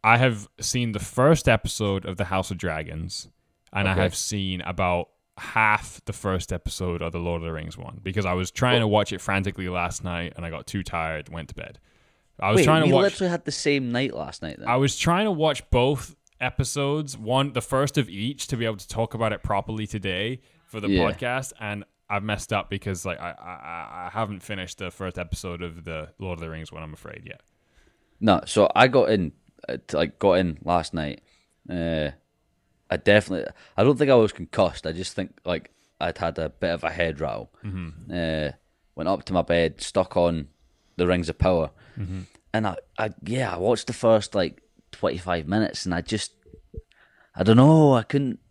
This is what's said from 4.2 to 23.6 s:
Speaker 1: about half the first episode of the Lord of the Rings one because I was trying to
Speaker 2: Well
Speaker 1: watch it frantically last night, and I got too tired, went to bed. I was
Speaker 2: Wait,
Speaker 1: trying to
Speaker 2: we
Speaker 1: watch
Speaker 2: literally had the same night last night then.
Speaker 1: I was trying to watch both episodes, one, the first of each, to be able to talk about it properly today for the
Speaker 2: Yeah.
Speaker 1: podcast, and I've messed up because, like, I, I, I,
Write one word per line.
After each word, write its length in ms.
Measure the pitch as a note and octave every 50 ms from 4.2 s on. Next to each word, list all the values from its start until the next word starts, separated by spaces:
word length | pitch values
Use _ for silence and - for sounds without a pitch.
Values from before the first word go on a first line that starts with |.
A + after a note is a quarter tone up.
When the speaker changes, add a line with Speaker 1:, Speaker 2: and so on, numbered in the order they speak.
| - - G#2+ G2+ G2 F#2+ F#2 F2+
Speaker 1:
about 480 | - E2+ F2+ F2+ F#2+ F2+ F2 F2 E2+ _ _ _ _ _ _ -
half 680 | - - - A2 A2 G#2+ G#2+ - - - - - _
the 80 | -
first 400 | G2+ - - G2+ F#2 F2+ - -
episode 480 | F#2+ E2+ _ - - - F#2+ F2+ E2+ E2+
of 100 | E2+ E2+
the 60 | D#2+ E2+
Lord 220 | E2+ E2+ E2+ E2
of 60 | E2
the 60 | E2
Rings 260 | D#2+ D#2 D#2+ D#2+ D#2+ -
one 220 | E2 - - G#2
because 240 | G2 F#2+ F#2 G#2+ G2
I 80 | F#2 F2+
was 160 | F2+ F#2 -
trying 300 | _ - C3 B2 B2 A#2+
to 60 | A2+
Speaker 2:
Well 60 | G#2+
Speaker 1:
watch 200 | G#2 G#2+ G2+ -
it 80 | G#2 F#2
frantically 480 | - - G2 G2 F#2+ G2 F#2 - F#2 F2+
last 360 | F2+ F2+ F2 F2 - - -
night, 300 | F2+ F2 E2+ E2+ E2+ -
and 80 | - F2
I 60 | E2
got 160 | E2 C#2+ -
too 160 | - - G2+
tired, 460 | F2 - - E2 D#2+ D#2+ D#2+ D2+ D2 -
went 180 | E2 E2+ D#2 -
to 60 | -
bed. 240 | - - - - - _ _ _ _ _ _ _ _ _ _ _ -
I 100 | - G2
was 80 | G#2+ G3
Speaker 2:
Wait, 60 | D3+
Speaker 1:
trying 160 | B2+ D#3 D#3+
to 40 | D#3 -
Speaker 2:
we 40 |
Speaker 1:
watch 100 | - C3+ -
Speaker 2:
literally 260 | - - - F#3+ F3+
had 140 | E3+ E3+ _
the 80 | D#3
same 400 | C#3 - - D3 C#3+ C#3 C3 A#2+
night 220 | A#2+ B2 C#3 B2 -
last 280 | - D2+ C2 - -
night 160 | - D#2 - -
then. 100 | - -
Speaker 1:
I 80 | A#2+
was 220 | B2+ C#3 C3+ - -
trying 280 | - E3 E3+ F#3 G#3+
to 40 | G#3+
watch 380 | F#3 D3+ D#3+ D#3 C#3 - - _
both 460 | - A#2+ B2 C3+ D3 B2+ - - - _ _ _ _ _
episodes, 760 | B2+ B2+ - - C3+ - - D3 C#3 C#3 D3 D#3 D3+ C3+ C3+
one, 360 | A2 A2 A2 B2+ C3+ C#3 C#3+
the 100 | C3+ D3
first 340 | - - C3+ C3 C#3+ C#3+ -
of 120 | D3+ B2 -
each, 380 | E2+ G2 G#2+ B2+ C#3+ - - -
to 80 | C#3
be 80 | A2+ A#2
able 120 | A2+ G#2+ F#2
to 100 | - -
talk 260 | - A2+ A#2 - -
about 180 | A2 A2+ A2
it 100 | G#2+ -
properly 440 | - - G#2 G2 G2 - A2 G#2+ G#2+
today 540 | G#2 - G#2+ F#2+ G2 F2+ F2+ G2+ A2+ C3 B2 _ _ _ _ _
for 140 | _ - A2
the 80 | G#2 G2+
Speaker 2:
Yeah. 120 | G2 F2+ E2 -
Speaker 1:
podcast, 420 | - - B2 A#2+ B2 C3 C3 - - -
and 240 | A2 G#2 G#2 G#2 G2 _ _ _ _ _
I've 140 | G#2 G2+ G2+
messed 280 | G#2+ G#2 G2+ - -
up 160 | A2 G2 - -
because, 380 | G2+ G2 - G2+ F#2+ E2 -
like, 140 | F#2+ F2 -
I, 100 | E2 E2+
I, 140 | - - -
I, 640 | F2+ F2+ D2+